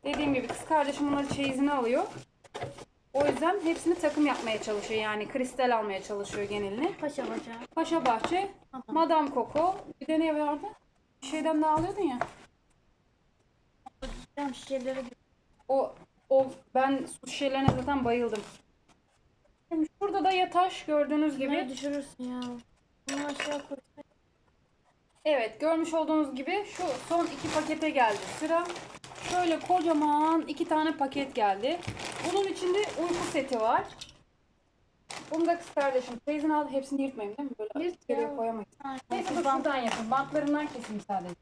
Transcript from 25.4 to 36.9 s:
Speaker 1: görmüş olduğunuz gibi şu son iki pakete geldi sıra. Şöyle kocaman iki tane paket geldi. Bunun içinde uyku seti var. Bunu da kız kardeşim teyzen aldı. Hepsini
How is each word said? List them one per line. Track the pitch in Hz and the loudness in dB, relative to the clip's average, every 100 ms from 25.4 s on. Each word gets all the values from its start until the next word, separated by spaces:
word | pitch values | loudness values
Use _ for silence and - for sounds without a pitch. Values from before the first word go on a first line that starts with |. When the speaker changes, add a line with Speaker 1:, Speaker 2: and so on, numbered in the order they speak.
| 220 - | 2 0
Speaker 1:
görmüş | 311 330 320 | 0 2 2
olduğunuz | 320 311 311 285 | 0 2 2 2
gibi | 254 269 381 403 - | -2 -2 -2 -4 -6
şu | 359 262 - | -4 -4 0
son | 339 339 | 0 0
iki | - 320 | -2 -2
pakete | 311 302 311 311 | -2 0 -2 0
geldi | 277 233 202 - - | 4 4 2 -6 -6
sıra. | 311 330 349 349 - - - - - | 2 2 0 -6 -12 -16 -18 -12 -2
Şöyle | 359 349 311 | 2 2 2
kocaman | - 359 339 302 294 294 311 330 | 4 4 4 4 4 4 4 4
iki | - 294 339 | 0 -4 0
tane | 311 311 302 | 2 2 0
paket | 277 277 269 | -2 -2 -4
geldi. | 247 208 196 240 339 - - - - - | 2 2 2 0 -2 -4 -8 -8 -6 -2
Bunun | 370 392 | 0 0
içinde | - 359 381 415 - | 0 0 2 0 -2
uyku | 339 349 330 | -2 0 0
seti | 311 262 247 | -2 0 0
var. | 220 302 392 - - - _ _ _ _ _ _ _ _ _ - - | 2 2 0 -12 -18 -20 _ _ _ _ _ _ _ _ _ -14 -6
Bunu | 320 339 | 0 2
da | 339 | 2
kız | - | -2
kardeşim | - 277 254 254 240 - | 0 2 2 -2 -8 -4
teyzen | 302 311 | -2 2
aldı. | 302 294 | 2 0
Hepsini | 269 269 | -4 -4